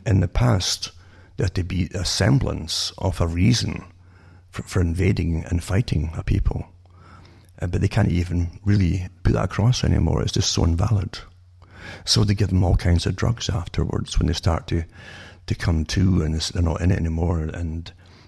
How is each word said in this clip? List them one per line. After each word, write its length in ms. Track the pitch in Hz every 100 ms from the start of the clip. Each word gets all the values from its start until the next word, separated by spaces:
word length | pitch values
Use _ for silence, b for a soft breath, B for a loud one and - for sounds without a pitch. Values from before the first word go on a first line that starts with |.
| -
in 140 | 101
the 60 | 95
past, 640 | - 123 101 - - - b b b b -
there 80 | 92
had 100 | 95
to 80 |
be 260 | 87 92 82
a 120 | 90 85
semblance 880 | - 95 135 - 76 80 - - -
of 240 | 95 85
a 60 | 85
reason 580 | 85 87 113 - - - - b b b b b -
for, 80 |
for 180 | - -
invading 640 | 85 82 95 101 85 82 -
and 140 | 87
fighting 480 | - 95 - 76 78 -
a 80 |
people. 420 | - - - - - - - B B B B B B -
Uh, 60 | 87
but 140 | 92
they 60 | 95
can't 240 | 113 87
even 480 | 85 87 87 85 -
really 440 | 101 101 87 90 90 -
put 100 | -
that 120 | - -
across 380 | - 113 123
anymore. 380 | 82 85 82 82
It's 100 | -
just 200 | - -
so 120 | -
invalid. 560 | 85 85 101 101 92 - - - - - B B B B -
So 180 | 113
they 100 | 101
give 160 | 101 92
them 140 | 92
all 140 | 90 90
kinds 280 | 90 85 -
of 100 | 92
drugs 340 | - 117 -
afterwards 680 | 90 90 - - - - -
when 100 | 78
they 60 |
start 340 | 82 - 82 -
to, 180 | 85 82 B B B B B -
to 80 | -
come 300 | 98 80 78
to 380 | - 95 92
and 120 | 78 80
it's, 140 | -
they're 140 | -
not 180 | 82 -
in 100 | 90
it 80 | 98
anymore, 400 | 82 80 85 85
and 500 | 78 82 82 82 85 B B B